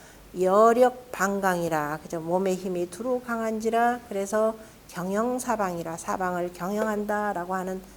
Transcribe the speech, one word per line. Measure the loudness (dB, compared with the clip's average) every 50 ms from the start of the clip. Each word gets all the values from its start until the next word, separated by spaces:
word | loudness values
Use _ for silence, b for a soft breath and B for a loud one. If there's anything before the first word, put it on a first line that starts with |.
| B B B B B -14 -4 0
여력 | 2 4 6 8 8 8 8 8 6 4 4 0 -8 -12
방강이라, | -2 0 0 0 0 2 2 2 2 2 0 0 0 0 0 -2 -4 -6
그죠? | -8 -8 -8 -6
몸의 | -2 0 0 2 2 2 0
힘이 | 0 -2 -4 -2 -2 -4 -4
두루 | -6 -8 -4 -4 -2 -4
강한지라, | -2 -4 -4 -2 -2 -2 -4 -2 -2 0 2 4 4 2 2 -2 -6 -8
그래서 | -6 -4 -4 0 0 2 2 2 0 B B B B B B -12
경영사방이라, | -8 -6 -4 -2 0 0 0 0 -2 -2 -2 -2 -2 0 0 -2 -2 -4 -6 -6 -8 -8
사방을 | -4 -4 -2 -2 0 -2 0 -2 -2 -4 -6
경영한다라고 | -6 -6 -4 -2 0 0 0 0 -2 -2 -2 -2 -2 -2 -2 -2 -4 -4 -4 -4
하는 | -4 -4 -4 -6 -8 -10 B B